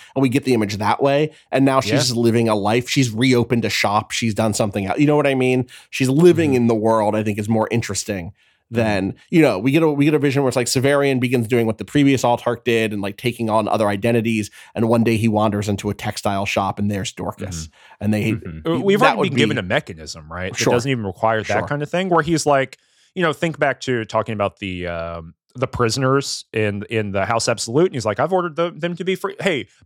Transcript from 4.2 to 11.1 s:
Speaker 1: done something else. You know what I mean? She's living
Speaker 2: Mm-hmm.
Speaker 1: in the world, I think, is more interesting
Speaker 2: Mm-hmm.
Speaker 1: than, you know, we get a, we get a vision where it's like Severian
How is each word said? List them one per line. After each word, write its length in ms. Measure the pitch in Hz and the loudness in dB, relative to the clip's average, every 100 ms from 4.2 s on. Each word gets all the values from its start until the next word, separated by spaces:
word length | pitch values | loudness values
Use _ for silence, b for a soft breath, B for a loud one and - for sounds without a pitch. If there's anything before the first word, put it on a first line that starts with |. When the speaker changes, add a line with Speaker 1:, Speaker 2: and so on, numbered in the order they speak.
| 113 | -2
Speaker 1:
done 200 | 104 110 | 0 0
something 320 | 104 107 104 98 | 0 -2 -2 -2
else. 140 | 135 | 0
You 80 | 147 | 2
know 80 | 147 | 4
what 120 | 143 | 2
I 80 | 135 | 2
mean? 320 | 127 127 127 B B | 2 2 -2 B B
She's 200 | - 127 | -2 0
living 400 | 139 175 165 156 | 6 6 6 4
Speaker 2:
Mm-hmm. 40 | 127 | 2
Speaker 1:
in 100 | 117 | 2
the 80 | 110 | 2
world, 400 | 110 113 104 107 | 2 2 2 0
I 80 | |
think, 160 | 107 104 | -2 -2
is 80 | 104 | 0
more 180 | 110 110 | 0 0
interesting 640 | 120 - 98 - 98 82 - _ _ - | -2 -2 -6 -6 -6 -8 -14 _ _ -8
Speaker 2:
Mm-hmm. 40 | 113 | -2
Speaker 1:
than, 400 | 110 101 98 - b | 0 0 -2 -6 b
you 120 | 170 | 4
know, 160 | 147 95 | 4 4
we 120 | 127 | 0
get 120 | 156 | 2
a, 60 | 160 | 2
we 140 | 143 143 | 2 2
get 80 | 151 | 2
a 40 | |
vision 220 | 143 135 | 2 0
where 60 | 131 | 0
it's 60 | 127 | 0
like 100 | 117 | 0
Severian 520 | 131 135 143 139 | 0 2 2 2